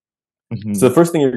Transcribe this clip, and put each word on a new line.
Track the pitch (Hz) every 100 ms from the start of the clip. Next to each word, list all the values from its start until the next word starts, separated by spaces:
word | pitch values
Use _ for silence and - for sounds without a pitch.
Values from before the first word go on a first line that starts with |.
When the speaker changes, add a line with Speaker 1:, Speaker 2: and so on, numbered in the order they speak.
| _ _ _ _ -
Speaker 1:
Mm-hmm. | 110 104 101
Speaker 2:
So | 127
the | 165
first | 170
thing | 170
you're | 135